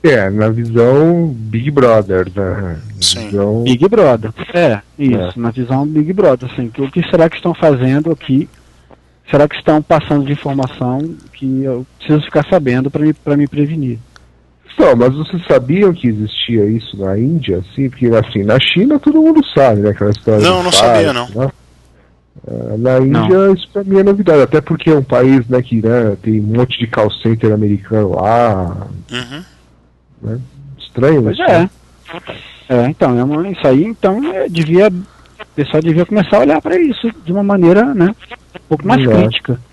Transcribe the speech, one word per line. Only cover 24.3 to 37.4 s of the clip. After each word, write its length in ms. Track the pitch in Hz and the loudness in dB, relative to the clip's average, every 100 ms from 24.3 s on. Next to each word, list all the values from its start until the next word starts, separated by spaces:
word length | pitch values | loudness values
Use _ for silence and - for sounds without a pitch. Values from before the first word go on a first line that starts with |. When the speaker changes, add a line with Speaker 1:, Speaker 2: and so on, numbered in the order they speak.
| 156 | 4
Speaker 1:
até 200 | 131 151 | 4 0
porque 300 | 143 160 - | -2 -2 2
é 40 | 151 | 2
um 60 | |
país, 440 | 131 123 127 135 117 | 2 2 4 2 2
né, 120 | 127 | -2
que, 180 | 123 117 | 0 -2
né, 340 | 113 120 110 98 | 0 2 0 -2
tem 180 | 113 110 | -2 -2
um 40 | 104 113 | 0 0
monte 200 | 123 - | 0 -2
de 80 | 117 | -4
call 240 | - 107 | 0 0
center 420 | - 113 113 113 | 0 -2 0 0
americano 600 | 107 104 101 98 110 101 | 0 0 -2 -2 -2 0
lá. 720 | 90 95 117 120 98 87 92 98 95 - | 0 0 2 2 0 -4 -8 -12 -16 -12
Speaker 2:
Uhum. 320 | 123 123 143 190 _ _ _ _ _ _ _ | -12 -10 -14 -18 _ _ _ _ _ _ _
Speaker 1:
Né? 180 | 110 120 131 - - - | -12 -10 -12 -20 -20 -20
Estranho 460 | - - 131 156 | -12 -2 2 2
Speaker 3:
Pois 100 | 110 220 | 0 -2
Speaker 1:
isso, 40 | |
Speaker 3:
é. 160 | 349 165 | 0 2
Speaker 1:
né? 100 | 185 _ _ _ - 170 - - - - _ | 0 _ _ _ -18 -18 -16 -20 -20 -20 _
Speaker 3:
É, 160 | 127 120 | 0 0
então, 300 | 123 151 123 | 0 0 0
é 60 | |
uma, 240 | 127 151 190 | 0 -2 -6
isso 160 | 180 147 | -2 2
aí, 200 | 135 202 | 2 0
então, 380 | 226 196 202 294 | -2 -2 -2 -4
é, 160 | 381 - | -4 -4
devia, 400 | 170 156 170 208 | -4 0 4 2
o 560 | 180 190 _ _ _ - - | 0 -10 _ _ _ -14 -6
pessoal 260 | 139 151 | -2 -2
devia 240 | 165 160 175 | 0 0 0
começar 320 | 208 170 202 | 0 2 2
a 40 | |
olhar 200 | 262 302 | 2 0
pra 160 | 311 359 | 0 0
isso 320 | 320 226 233 220 160 | 0 -2 -6 -8 -6
de 60 | |
uma 100 | 190 | -2